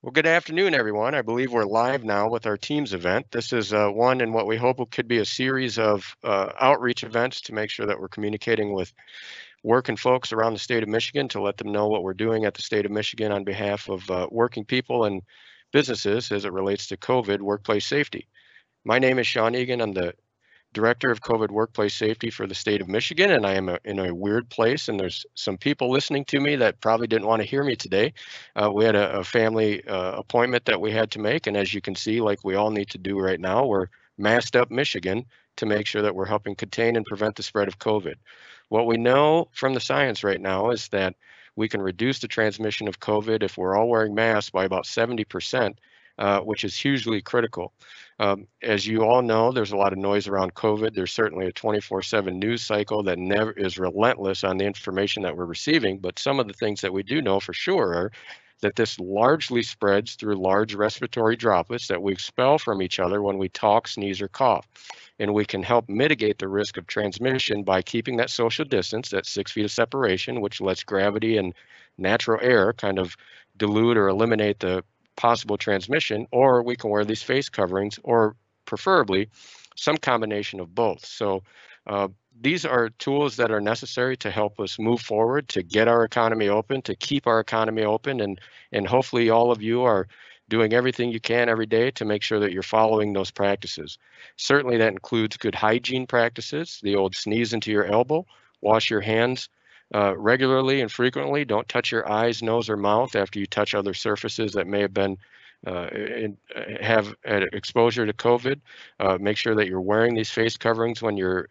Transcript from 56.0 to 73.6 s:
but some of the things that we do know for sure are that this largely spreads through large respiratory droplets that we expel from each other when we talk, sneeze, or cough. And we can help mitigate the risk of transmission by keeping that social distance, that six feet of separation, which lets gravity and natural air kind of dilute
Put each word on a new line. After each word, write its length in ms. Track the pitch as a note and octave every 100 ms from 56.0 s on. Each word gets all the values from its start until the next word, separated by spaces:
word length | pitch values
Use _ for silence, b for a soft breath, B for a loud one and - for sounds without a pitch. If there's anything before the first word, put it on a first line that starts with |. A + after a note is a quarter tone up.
but 180 | F#2 -
some 220 | - C#3
of 80 | A2+
the 40 |
things 280 | G2 A2 G2+
that 120 | G2+
we 120 | F#2+
do 180 | G2 C#3+
know 160 | A#2+ G2
for 140 | -
sure 420 | F2 - F#3+ G2+
are 180 | E2+ F#2+ B B B B B
that 140 | G#2
this 240 | G2+ A2 -
largely 640 | F#2 G2 A#2 D#3 - A#2+
spreads 540 | A2+ - G2+ G2+ A2+ -
through 180 | G#2+
large 400 | G2+ F#2+ G2 A2
respiratory 600 | G2+ G#2 - A#2 - A2 A2+
droplets 500 | A2+ F#2 E2+ A#2+ -
that 160 | F2+
we 100 | G2
expel 460 | F#2 - - B2+ D3+
from 240 | - G2
each 160 | F#2 -
other 240 | F2+ G2+
when 160 | G2+ G2
we 100 | F#2+
talk, 380 | - A2 G#2+ -
sneeze, 340 | - G2+ F#2+
or 60 | G2+
cough. 400 | - C3 G2+ - B B B B B
And 120 | G#2
we 120 | G#2
can 180 | G#2 G2
help 260 | G#2 A#2+ A#2
mitigate 520 | G2+ D3 C#3 G#2+ G2+
the 80 | F#2+
risk 280 | G2 G#2 -
of 120 | E2+
transmission 720 | - G#2 F#2 B2+ C3 - G#2
by 200 | G2+ F#2+
keeping 340 | F#2+ A#2 A#2 A#2+
that 140 | B2+
social 340 | - A#2 -
distance, 460 | D3 A2 F2+ G#2+ C3
that 160 | G2 -
six 260 | - G2
feet 120 | -
of 60 | G#2
separation, 720 | - A#2 C3+ A#2+ F#2+ - B2
which 200 | G2+ -
lets 220 | F#2+ F#2
gravity 540 | - G2 G2 G#2 A2+ A2
and 180 | F#2 F2+ B B B -
natural 420 | F#2 A#2 - A2+
air 300 | B2 A#2+ G2
kind 260 | A2+ G#2 F#2+
of 180 | F2+ - B B B
dilute 400 | _